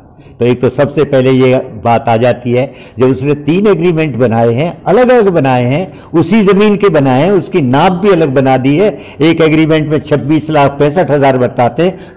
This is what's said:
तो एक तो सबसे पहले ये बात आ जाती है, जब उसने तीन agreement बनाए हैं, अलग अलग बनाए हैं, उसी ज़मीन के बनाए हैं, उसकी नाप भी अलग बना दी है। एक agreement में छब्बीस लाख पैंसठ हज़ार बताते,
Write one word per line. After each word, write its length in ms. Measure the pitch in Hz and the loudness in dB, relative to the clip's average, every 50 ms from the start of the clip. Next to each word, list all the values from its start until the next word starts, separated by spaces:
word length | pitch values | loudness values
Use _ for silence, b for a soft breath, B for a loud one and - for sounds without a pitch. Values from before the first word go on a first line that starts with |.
| - - - B B B B - | -18 -20 -20 B B B B -4
तो 60 | 117 | -2
एक 160 | 123 123 123 | -2 0 0
तो 80 | 135 120 | -2 -2
सबसे 360 | - - 143 143 - 156 143 | 0 0 -2 -2 0 -2 -2
पहले 260 | 135 139 131 127 131 | 0 0 0 2 2
ये 280 | 135 127 131 127 127 127 | 2 2 2 2 2 0
बात 500 | - - 113 107 - 117 117 113 113 117 | -2 -6 -12 -6 -2 -2 -2 0 0 -2
आ 80 | 117 | 0
जाती 360 | 113 120 123 107 - - 120 120 | 0 0 0 -2 -2 -4 -4 -2
है, 200 | 110 - B B B B B B - | -2 -2 B B B B B B -2
जब 80 | 123 | 0
उसने 280 | 131 135 92 131 147 143 | 0 0 0 -2 -4 -4
तीन 320 | 147 147 143 165 190 208 | -2 -2 -2 -2 0 0
agreement 500 | 214 190 160 170 180 165 156 156 156 120 | 0 0 0 0 0 0 -2 -2 -4 -2
बनाए 360 | 110 127 113 110 113 117 117 117 | -2 -2 0 0 0 0 0 0
हैं, 300 | 123 160 175 170 - - | -2 -4 -4 -6 -6 -4
अलग 260 | 151 180 240 254 240 | 0 0 2 2 4
अलग 200 | 254 240 202 196 | 4 4 2 2
बनाए 360 | 170 170 135 135 127 123 123 | 2 0 0 0 0 0 0
हैं, 380 | 123 135 165 190 - - - - - - | 0 -2 -2 -4 -6 -10 -16 -12 -4 -2
उसी 280 | 170 151 - 208 226 202 | -2 0 2 2 2 2
ज़मीन 340 | 190 202 190 214 208 202 | 4 2 4 4 2 2
के 120 | 202 208 202 | 2 2 2
बनाए 340 | 156 151 139 135 127 131 151 | 2 2 2 2 2 2 2
हैं, 80 | 190 | 2
उसकी 320 | 208 180 135 - - 180 139 | 0 0 -2 -2 -2 -2 0
नाप 300 | 123 127 131 170 190 180 | 0 2 2 2 2 0
भी 180 | 175 196 208 | 0 0 2
अलग 180 | 185 165 160 143 | 2 2 0 0
बना 280 | 127 139 131 131 131 | 0 0 2 2 2
दी 200 | 127 123 139 143 | 2 2 0 0
है। 220 | 160 208 208 - B B B B - | 2 0 0 -2 B B B B -2
एक 200 | 143 165 165 165 | 0 0 2 2
agreement 480 | 165 151 151 156 160 151 160 156 151 147 | 2 2 2 2 2 2 2 0 0 -2
में 100 | 156 143 | -4 -4
छब्बीस 520 | - - 151 139 113 135 160 151 151 - | -2 -2 -4 -2 -2 -2 -2 -2 -2 -2
लाख 200 | 156 147 143 139 | 0 0 0 0
पैंसठ 400 | - - 147 147 143 190 170 - | 0 0 -2 0 0 0 -2 0
हज़ार 280 | 143 147 135 135 127 127 | 0 0 2 0 0 0
बताते, 560 | 123 120 120 - 123 117 120 - 165 190 185 B B B B | -2 -2 -2 -2 -2 -2 -2 -2 -2 -2 -4 B B B B